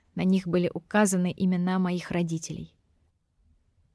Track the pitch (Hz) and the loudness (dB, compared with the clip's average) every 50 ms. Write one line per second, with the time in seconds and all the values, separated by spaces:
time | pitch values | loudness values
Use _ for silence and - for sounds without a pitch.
0 | _ _ _ 170 175 185 190 190 185 170 170 180 175 - - 170 - - - 208 | _ _ _ -2 2 2 2 2 2 0 0 0 0 0 -2 -6 -6 -2 2 2
1 | 214 185 190 180 180 180 - - 190 185 185 175 180 185 185 185 185 175 180 175 | 4 4 2 2 0 -2 0 0 2 2 2 2 0 0 0 0 0 0 -2 -4
2 | - - - 175 175 165 165 165 - - 165 175 165 - _ _ _ _ _ _ | -4 -4 -2 -2 -2 -2 -4 -6 -8 -10 -12 -12 -14 -16 _ _ _ _ _ _
3 | _ _ _ _ _ _ _ _ _ _ _ _ _ _ _ _ _ _ | _ _ _ _ _ _ _ _ _ _ _ _ _ _ _ _ _ _